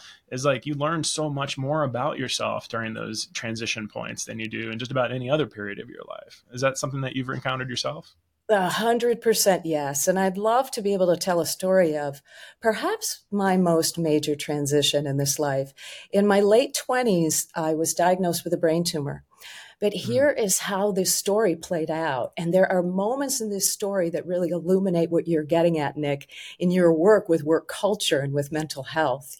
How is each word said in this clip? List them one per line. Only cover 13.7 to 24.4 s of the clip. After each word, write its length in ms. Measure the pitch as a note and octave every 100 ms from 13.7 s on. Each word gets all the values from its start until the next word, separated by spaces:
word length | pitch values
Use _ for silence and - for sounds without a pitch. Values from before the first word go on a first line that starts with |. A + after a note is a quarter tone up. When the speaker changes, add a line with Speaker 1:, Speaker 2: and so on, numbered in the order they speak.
| E3 D#3+ -
Speaker 2:
major 380 | E3 D3+ D3+ C#3+
transition 720 | - D3 C#3+ D3 C#3 C#3+ D3
in 80 | C#3
this 240 | C#3 -
life. 340 | D3 C3+ C3+ - - - -
In 160 | G3 G#3
my 140 | G3
late 320 | G3+ A3 C#4
twenties, 760 | - - B3+ B3 F3+ D#3 D3+ - F3
I 200 | D#3+ D#3+
was 180 | D#3+
diagnosed 500 | - F3 F#3 F3+ E3+
with 100 | E3+
a 40 | E3+
brain 260 | E3 E3
tumor. 400 | E3+ D#3 C#3 C#3+ - _ - - - -
But 100 | G#3
Speaker 1:
Mm. 40 | F#3
Speaker 2:
here 320 | F3+ B3 D4
is 300 | - G3+ -
how 340 | - G3 G#3
this 200 | F#3+ F3+
story 440 | - - G3+ G#3+ D#3+
played 340 | - E3+ D#3+
out. 400 | D#3+ D#3+ C3 A2+ -
And 160 | E3+
there 180 | F#3 F#3+
are 100 | F#3
moments 580 | F3+ F#3 G#3 C4+ C#4 -
in 80 | A3
this 200 | G3 F#3+
story 400 | - G3+ G3 E3+
that 140 | E3 D#3
really 260 | F3+